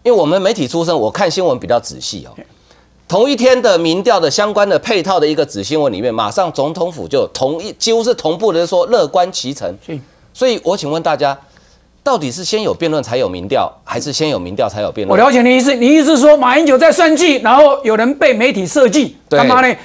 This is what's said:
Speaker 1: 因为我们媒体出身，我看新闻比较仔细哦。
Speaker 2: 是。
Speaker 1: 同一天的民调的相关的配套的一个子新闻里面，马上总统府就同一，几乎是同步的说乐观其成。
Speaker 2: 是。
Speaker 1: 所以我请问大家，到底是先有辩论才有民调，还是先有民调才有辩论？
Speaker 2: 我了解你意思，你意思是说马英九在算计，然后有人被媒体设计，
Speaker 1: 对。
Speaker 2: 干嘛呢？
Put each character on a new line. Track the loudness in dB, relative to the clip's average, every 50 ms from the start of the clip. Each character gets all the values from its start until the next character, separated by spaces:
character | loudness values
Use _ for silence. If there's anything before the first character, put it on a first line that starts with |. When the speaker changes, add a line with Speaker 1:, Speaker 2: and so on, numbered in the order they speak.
Speaker 1:
因 | _ 2
为 | 2 2
我 | 2
们 | 0 0 0
媒 | 0 -2
体 | -2 -2 -4
出 | -4 -4 -4 -2
身， | -2 -2
我 | -2 -2 -2
看 | -2 -2 -2 -2
新 | -2 -2 -2
闻 | -2 -2 -4
比 | -2
较 | -2 -2 -2
仔 | -2 -6 -16 -12
细 | -12 -12 -12 -12 -16
哦。 | -18 -20
Speaker 2:
是。 | -20 -20 _ _ _ _ _ _ _ _ _ _ _ _
Speaker 1:
同 | -2 0 0 2
一 | 2 0
天 | 2 2 2 2 4
的 | 2 2 2
民 | 2 0 0 -2 0 0
调 | 0 0 2
的 | 0 0
相 | 0 -2 -2 0
关 | 0 0 0
的 | 0 0
配 | -2 -2 -2 -2 -2
套 | 0 0 0 0
的 | 0
一 | 0 0
个 | -2 -4
子 | -4 -6 -10 -6
新 | -4 -2 -2
闻 | -2 -2
里 | -2 -2
面， | -4 -4 -4
马 | -2 -4 -2
上 | -2 -2 -2 -2
总 | -2 -4 -4 -4
统 | -4 -6 -6 -6
府 | -6 -12 -8
就 | -4 -2 -2 -2 -2 _
同 | -4 -4 -4 -4 -6
一， | -10 -12 -10
几 | _ -4 -2
乎 | -2 0 0
是 | -2 -4
同 | -2 -2 -4 -4
步 | -2 -2 -2
的 | 0 0 -2
说 | 0 0 -2 0
乐 | 0 0 0 0
观 | 0 0 0 0 0
其 | -4 -10 -10 -10
成。 | -10 -8 -10 -10 -10 -12 _
Speaker 2:
是。 | -14 -14 -14 -14 _ _ _ _ _ _
Speaker 1:
所 | -2 -2
以 | -2 -2 -2 -2
我 | -4 -4
请 | -4 -4 -6
问 | -6 -4
大 | -2 -2 -2
家， | 0 -2 -2 -2 -6 _ _ _ _ _ _ _ _ _ _ _ _ _
到 | -2 -2
底 | -2 -4 -6
是 | -8 -8 -6
先 | -4 -4 -2
有 | -2 -4
辩 | -4 -2 -4 -2
论 | -2 -4
才 | -4 -4 -2
有 | -2 -2
民 | -2 -4 -8 -6
调， | -4 -2 -2 -2 -2 -6 _ _
还 | -10 -8 -8
是 | -8 -6 -4
先 | -4 -2 -2
有 | -2
民 | -4 -6 -8 -4
调 | -4 -4 -4
才 | -4 -6
有 | -6 -6
辩 | -6 -6 -2
论？ | 0 2 4
Speaker 2:
我 | 4
了 | 4
解 | 4 4
你 | 4 4 2
意 | 2
思， | 2 0 0
你 | 2 4
意 | 4 4 4 4
思 | 4 2
是 | 4
说 | 6 6 6
马 | 6 4 2 2
英 | 2 4
九 | 4 4
在 | 4 4 4
算 | 4 4 2 2 4
计， | 2 2 2 2
然 | 2 2 2 6
后 | 6 6 6 4 2 0
有 | -2 0
人 | 2 0 0 0
被 | 2 2 2
媒 | 2 2 0 0 0
体 | -2 -6
设 | -2 2 2 2
计， | 4 4 2 0 0 -6 -16 _
Speaker 1:
对。 | _ 0 2
Speaker 2:
干 | 2
嘛 | 4 4 4 2
呢？ | 2 0 -2